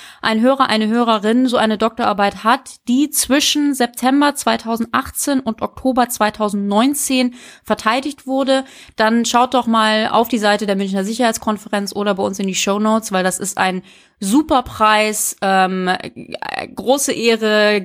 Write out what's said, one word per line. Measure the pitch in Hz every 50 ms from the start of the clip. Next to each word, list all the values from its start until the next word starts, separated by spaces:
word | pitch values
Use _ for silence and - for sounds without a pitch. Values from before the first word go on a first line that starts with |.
| - - - -
ein | - 220 220 220
Hörer, | 226 254 277 262 269 254
eine | 214 220 220 214
Hörerin | 226 240 240 233 226 214 190 214 226 247 262 254
so | 226 247
eine | 220 220 214 208
Doktorarbeit | 220 226 233 - 240 208 208 196 202 202 202 190 -
hat, | 220 247 269 - - - - _ -
die | 240 262 294 294
zwischen | - - - - 247 294 294 - - 294 294 285 277
September | - 247 233 240 - - 254 269 285 294 285 285
zweitausendachtzehn | - - 233 226 226 - 226 226 226 226 233 - 240 262 - - - - - 285 262
und | 254 226 220 - -
Oktober | 208 - - - 262 254 254 240
zweitausendneunzehn | 240 - - 214 208 214 - 220 208 196 202 202 202 202 208 233 269 294 - - - 269 254 254 247 247 - - - - - _
verteidigt | - 220 - - 220 226 262 269 302 285 - - 262
wurde, | 262 269 277 254 269 269 262 262 - - - - _ -
dann | 220 220 226 233 233
schaut | - - 240 247 254 -
doch | 254 233 233
mal | 226 226 214 214 214 214 220 -
auf | - 220 226 226
die | - 226
Seite | 208 208 208 208 220
der | 196 196
Münchner | 196 202 190 190 196 190
Sicherheitskonferenz | 196 226 220 247 226 226 - - - 214 190 - - - 202 202 196 -
oder | 202 202 208 202
bei | 190 196
uns | 208 196 -
in | 202 190
die | 185
Shownotes, | - - 202 196 208 214 220 220 220 220 - 196
weil | 185 185
das | 185 180 -
ist | - 190 - -
ein | 190 190 185 185 - - - - _ _ _ _
super | 208 190 208 285 311 - 311 262 247
Preis, | - - - 214 214 214 214 214 214 214 - - - - -
ähm, | - 196 190 190 190 185 185 185 185 180 185 - - - - - - - - - - - - - - - -
große | - 190 214 262 294 - - -
Ehre, | - 226 233 226 214 220 214 214 214 208 208 208 208 190